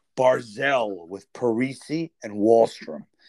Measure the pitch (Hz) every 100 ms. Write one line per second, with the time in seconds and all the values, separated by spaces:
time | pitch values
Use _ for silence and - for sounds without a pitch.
0 | _ - 127 127 120 104 139 135 110 95
1 | 85 95 _ - 123 113 131 131 - 151
2 | 160 _ 113 104 104 113 113 - - -
3 | - _